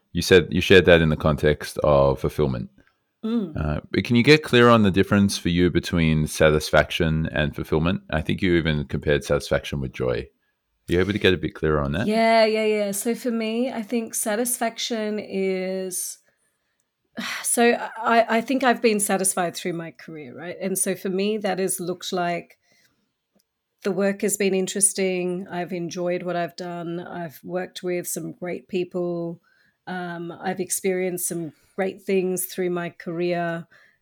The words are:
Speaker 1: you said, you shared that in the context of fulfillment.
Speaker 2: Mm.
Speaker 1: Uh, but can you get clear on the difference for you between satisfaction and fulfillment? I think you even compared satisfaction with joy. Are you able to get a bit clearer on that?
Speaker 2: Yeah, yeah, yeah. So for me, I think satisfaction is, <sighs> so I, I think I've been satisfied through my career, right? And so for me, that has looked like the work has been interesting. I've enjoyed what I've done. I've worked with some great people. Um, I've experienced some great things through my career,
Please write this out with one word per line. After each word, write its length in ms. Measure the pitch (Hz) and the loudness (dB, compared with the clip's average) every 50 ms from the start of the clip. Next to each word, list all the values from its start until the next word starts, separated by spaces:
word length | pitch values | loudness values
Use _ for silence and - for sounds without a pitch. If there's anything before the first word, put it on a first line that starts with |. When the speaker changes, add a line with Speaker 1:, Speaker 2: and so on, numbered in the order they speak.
| _ _ - | _ _ -6
Speaker 1:
you 80 | 87 | -4
said, 280 | - - 95 90 82 - | 4 6 6 6 6 6
you 100 | - 90 | 2 -2
shared 240 | 90 - 98 92 80 | 4 6 8 8 10
that 140 | 90 87 82 | 10 8 8
in 100 | 82 78 | 8 4
the 60 | 76 | 2
context 600 | - - 80 73 69 - 76 76 - - - - - | 2 2 0 2 2 2 2 2 2 -2 -8 -6 0
of 400 | - 76 71 69 69 69 67 - | 2 4 6 6 6 4 2 0
fulfillment. 520 | - 76 - - 76 67 62 58 - - _ _ _ _ _ _ _ _ _ _ - | -2 -4 0 0 0 0 0 -4 -8 -10 _ _ _ _ _ _ _ _ _ _ -6
Speaker 2:
Mm. 320 | 220 233 233 196 165 147 | -4 -4 -4 -4 -4 -4
Speaker 1:
Uh, 240 | - 78 76 73 - - - | -4 -4 -2 -4 -4 -6 -4
but 140 | - - - | -4 -4 -2
can 120 | - 120 | 2 2
you 60 | 120 113 | 4 6
get 200 | 131 135 151 - | 6 6 6 4
clear 260 | - - 123 120 120 | 4 6 6 8 8
on 140 | 117 113 107 | 8 8 6
the 80 | 98 | 4
difference 480 | 85 98 95 - 104 101 101 98 - - | 4 4 2 4 4 4 4 2 0 -2
for 100 | - 90 | -2 0
you 220 | 85 87 90 87 | 2 4 4 4
between 560 | 82 87 - - - 85 82 80 78 78 78 | 2 0 0 0 2 2 4 4 4 2 0
satisfaction 1000 | 76 - - 82 78 76 76 - - - 76 71 - - - 87 80 78 78 78 - - | 0 2 4 4 6 6 4 2 4 4 4 4 2 0 -2 0 0 0 0 -2 -2 -2
and 220 | - 76 73 - | -2 -2 -2 -4
fulfillment? 460 | - 76 - 82 78 80 87 95 - - - | -6 -4 -2 0 0 2 0 -2 -4 -4 -4
I 100 | - 78 | -4 -4
think 220 | 78 - 98 85 98 | -2 -2 -2 -2 0
you 120 | 90 85 | 2 2
even 280 | 85 76 80 78 73 71 | 2 2 2 0 -2 -2
compared 400 | - - 76 - 78 73 71 - | -4 -6 -4 0 0 0 0 2
satisfaction 560 | - 76 71 - - - 71 - - - 71 | 0 -2 -2 0 -2 -2 -2 -2 -4 -6 -6
with 120 | 67 64 - | -6 -6 -6
joy. 360 | - 64 62 62 58 65 - _ _ _ _ _ _ _ _ _ _ _ - | -4 -2 -2 -2 -2 -4 -8 _ _ _ _ _ _ _ _ _ _ _ 0
Are 40 | 82 | 0
you 80 | 90 | 2
able 120 | 92 98 101 | 2 2 0
to 60 | 101 | 2
get 160 | - 95 92 | 2 2 2
a 40 | 76 | 2
bit 160 | - 76 - | 0 -6 -6
clearer 260 | - - 78 76 73 | -2 0 0 2 2
on 100 | 71 69 73 | 0 0 -2
that? 140 | 87 113 | -2 -2
Speaker 2:
Yeah, 380 | 208 214 226 226 226 226 226 220 | -2 0 2 2 4 4 4 4
yeah, 200 | 220 214 220 220 | 4 2 0 0
yeah. 260 | 214 214 214 208 202 196 | 0 0 0 -2 -2 -4
So 220 | - - 240 233 | -4 -4 -4 -4
for 160 | 233 - 254 226 | -4 -4 -4 -4
me, 400 | 226 220 220 226 233 247 262 - | -4 -4 -4 -2 -2 -2 -2 -4
I 100 | 233 214 | -6 -6
think 320 | - 254 233 226 226 - | -4 -4 -4 -4 -4 -6
satisfaction 1040 | - - 233 - 233 247 240 - - 233 233 226 - - - 240 220 214 214 214 208 | -6 -4 -2 -2 -2 -2 -2 -2 -2 -4 -4 -4 -6 -6 -6 -4 -4 -4 -4 -4 -6
is, 1000 | - - 196 190 190 190 185 185 185 185 190 190 190 185 175 - - - - - _ _ _ _ _ _ _ _ _ _ _ _ _ _ _ _ _ _ _ - | -6 -6 -4 -2 -2 0 -2 -2 -4 -4 -4 -6 -6 -6 -6 -8 -8 -8 -10 -14 _ _ _ _ _ _ _ _ _ _ _ _ _ _ _ _ _ _ _ -12
<sighs> 240 | - - - - - | -10 -8 -8 -8 -6
so 300 | - - 247 233 240 233 | -2 0 2 4 4 2
I, 640 | - - - - 220 226 233 233 233 226 - 226 | 2 -2 -8 -10 -6 -2 2 2 4 4 2 0
I 40 | 226 233 | 0 0
think 200 | - 269 220 277 | 0 -2 2 2
I've 200 | 247 233 233 247 | 2 2 4 2
been 180 | 233 214 208 | 2 2 2
satisfied 560 | 202 - 196 190 190 180 - 196 180 170 170 | 0 0 0 0 0 0 0 0 -2 -2 -4
through 160 | - - 185 165 | -6 -6 -6 -6
my 180 | 170 165 165 | -6 -8 -12
career, 460 | - - - - 160 151 147 120 - 131 | -14 -18 -18 -16 -16 -14 -16 -16 -16 -14
right? 180 | 156 127 - - | -12 -12 -10 -6
And 180 | 180 196 190 - | -4 -4 -2 -2
so 160 | - 202 185 | -2 -2 -2
for 140 | - - 196 | -4 -4 -4
me, 300 | 180 190 196 208 220 214 | -2 -2 0 -2 -2 -2
that 200 | 208 196 185 180 | -2 -2 -2 -2
has 220 | 190 185 - - | -2 -2 -4 -4
looked 320 | 175 165 180 180 - - 190 | -6 -6 -6 -8 -8 -6 -4
like 460 | 180 175 175 175 170 165 - _ _ _ _ _ _ _ _ _ _ _ _ _ _ _ _ _ _ _ _ _ _ _ _ _ _ - | -2 -2 -2 -4 -4 -8 -12 _ _ _ _ _ _ _ _ _ _ _ _ _ _ _ _ _ _ _ _ _ _ _ _ _ _ -6
the 80 | 202 | -4
work 320 | 180 175 202 196 196 202 226 | -2 0 0 0 0 -2 -2
has 140 | 196 190 | -2 -2
been 180 | - 208 190 190 | 0 0 0 0
interesting. 920 | 190 185 180 - 202 190 - - - 190 185 185 180 180 180 180 180 196 - | 0 -2 -2 -2 -2 -2 -2 0 0 -2 0 0 -2 -2 -4 -4 -6 -6 -8
I've 220 | 175 175 175 156 185 | -8 -8 -6 -6 -6
enjoyed 500 | 175 170 165 - 180 175 175 180 175 175 | -6 -6 -8 -6 -4 -4 -2 -4 -4 -4
what 140 | 180 175 | -4 -4
I've 180 | 175 170 170 - | -4 -4 -6 -8
done. 440 | - 185 175 175 175 170 170 170 175 | -10 -12 -10 -10 -10 -8 -8 -8 -8
I've 400 | 175 - - 175 170 160 131 - - | -8 -10 -10 -10 -10 -12 -12 -16 -12
worked 400 | 175 170 180 185 180 - - - | -8 -6 -6 -6 -8 -10 -8 -6
with 240 | 180 180 175 175 | -4 -4 -4 -4
some 260 | - - 170 160 165 156 | -6 -8 -8 -8 -10 -10
great 360 | - 180 180 170 - - _ | -10 -10 -8 -8 -10 -10 _
people. 720 | - 180 175 180 - 180 175 175 175 170 170 170 170 - _ _ _ _ _ _ _ _ _ - | -4 -4 -4 -4 -4 -4 -4 -4 -4 -4 -6 -8 -8 -12 _ _ _ _ _ _ _ _ _ -12
Um, 440 | 180 180 180 175 170 170 170 170 170 - | -10 -10 -8 -10 -10 -10 -10 -12 -12 -8
I've 200 | 196 190 185 190 | -6 -6 -6 -6
experienced 640 | 180 - - - - 196 185 180 185 185 175 175 - | -6 -6 -6 -4 -2 -2 0 0 -2 -2 -4 -4 -6
some 260 | - 175 170 165 147 - _ _ _ _ | -6 -6 -6 -8 -8 -10 _ _ _ _
great 260 | - 185 190 - - - | -6 -4 -4 -6 -6 -4
things 440 | - 196 190 180 185 185 180 - | 0 0 0 2 0 -2 -4 -6
through 240 | - - - 185 175 | -6 -6 -4 -2 -2
my 180 | 175 175 170 170 | -2 -4 -6 -8
career, 760 | - - - 180 170 175 175 175 175 175 175 170 165 170 170 - _ _ _ _ _ _ | -10 -12 -10 -8 -4 -2 -2 0 0 -2 -2 -4 -4 -6 -10 -14 _ _ _ _ _ _